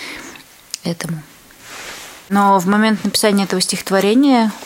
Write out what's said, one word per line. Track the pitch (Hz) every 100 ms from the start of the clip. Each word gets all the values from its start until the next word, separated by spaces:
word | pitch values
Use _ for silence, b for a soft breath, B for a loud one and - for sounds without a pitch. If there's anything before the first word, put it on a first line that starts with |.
| B B B B - - - -
этому. | 175 170 165 160 - - - - B B B B B B -
Но | 202 202 196
в | 180
момент | 208 220 202
написания | 202 - 220 202
этого | 190 185
стихотворения, | 185 190 - 190 196 233 285 247 220 -